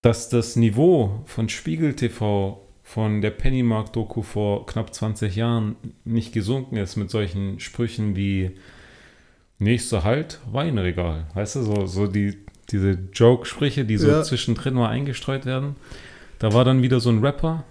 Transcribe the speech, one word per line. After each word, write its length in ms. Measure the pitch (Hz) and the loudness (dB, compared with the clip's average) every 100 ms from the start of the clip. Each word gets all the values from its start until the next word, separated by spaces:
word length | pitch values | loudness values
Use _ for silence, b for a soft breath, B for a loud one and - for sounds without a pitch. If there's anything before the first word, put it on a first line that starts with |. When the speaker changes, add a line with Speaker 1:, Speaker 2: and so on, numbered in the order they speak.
Speaker 1:
dass 240 | 120 110 - | 4 2 0
das 280 | 120 113 - | -2 0 2
Niveau 640 | 113 107 165 170 104 107 - | 2 4 4 4 2 -2 -8
von 220 | - 113 | -6 -4
Spiegel 460 | - - 160 156 | -4 -6 -2 -2
T 140 | - 120 | 0 -4
V, 580 | - 107 101 98 98 - _ | -2 -2 0 -2 -6 -20 _
von 400 | - - 110 107 | -12 -4 -2 0
der 80 | 107 | -2
Pennymark-Doku 920 | - - 131 120 110 104 117 104 117 | 2 2 4 2 0 -2 -6 -4 -6
vor 440 | 101 107 104 101 - | -6 -2 -2 -2 -4
knapp 260 | - 107 | -6 -6
zwanzig 440 | - 110 104 104 95 | -6 -6 -4 -4 -2
Jahren 400 | 117 117 107 - - - | 0 0 -2 -6 -14 -14
nicht 280 | - 117 110 | -4 -2 -2
gesunken 440 | 113 98 135 131 113 | -4 -2 -4 -4 -6
ist 200 | 101 - | -4 -4
mit 120 | 98 | -4
solchen 500 | 110 101 95 98 98 | -2 -4 -4 -6 -8
Sprüchen 560 | - - 117 - 107 98 | -10 -4 -4 -2 -2 -2
wie 340 | 98 95 92 92 B B B B B B B B B _ | 0 0 -2 -6 B B B B B B B B B _
„Nächster 440 | 101 120 - 107 | 2 2 0 0
Halt, 380 | 92 135 160 - 120 | 2 0 -2 -12 -8
Weinregal“. 760 | 107 165 120 90 85 87 80 78 | -4 -2 0 -2 -2 -2 -4 -6
Weißt 200 | 92 104 | -6 -4
du, 80 | 139 | -2
so, 240 | 113 104 95 | -2 0 -2
so 220 | 95 101 | -2 0
die, 280 | 101 101 98 - - - | 0 -2 -4 -16 -20 -6
diese 280 | 104 98 92 92 | 0 2 0 -4
Joke-Sprüche, 720 | - 117 127 - - 147 131 | 6 6 6 0 -2 0 0
die 120 | 117 107 | 0 4
so 120 | - | 4
Speaker 2:
Ja. 140 | 151 | 4
Speaker 1:
zwischendrin 500 | 151 123 - 113 139 | 2 -2 0 -2 0
mal 140 | 127 117 | 0 0
eingestreut 580 | 117 139 123 - 135 131 | 0 -4 -6 -4 -4 -4
werden. 300 | 131 139 139 B B B B B B | -4 -4 -8 B B B B B B
Da 120 | 110 | 2
war 120 | 110 | 4
dann 180 | 127 131 | 6 6
wieder 160 | 123 127 | 4 2
so 120 | 120 | 4
ein 100 | 110 | 2
Rapper 380 | 135 143 165 165 - | 2 0 -4 -4 -10